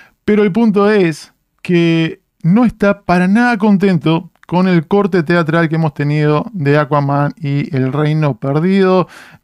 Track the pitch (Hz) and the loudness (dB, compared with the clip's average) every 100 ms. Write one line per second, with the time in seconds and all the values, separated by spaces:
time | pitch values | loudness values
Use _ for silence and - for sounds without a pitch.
0 | - _ - 208 208 214 233 202 202 214 | -20 _ -2 0 2 2 0 2 2 2
1 | 175 147 - _ _ _ - 175 170 165 | 0 -2 -12 _ _ _ -2 0 2 0
2 | 160 - _ _ 165 214 247 - 202 202 | -2 -6 _ _ 0 2 2 0 -2 -2
3 | - 180 185 214 240 226 214 196 196 170 | 0 0 2 2 0 0 2 2 2 0
4 | 156 165 175 _ - 175 190 175 147 202 | 0 -2 -4 _ -6 -2 0 0 0 0
5 | 202 185 151 175 160 170 165 160 156 - | 0 -2 0 -2 0 -2 0 -2 -4 -2
6 | 147 151 151 147 - 202 143 147 143 147 | -4 0 0 0 -4 -4 0 0 2 -2
7 | 143 143 143 - 143 143 143 131 131 143 | 0 -2 -2 -4 -6 -4 -4 -4 -4 -2
8 | 151 156 147 123 135 147 180 196 185 185 | -2 0 -2 -4 -4 -2 0 2 2 0
9 | 165 - - - | -2 -8 -20 -14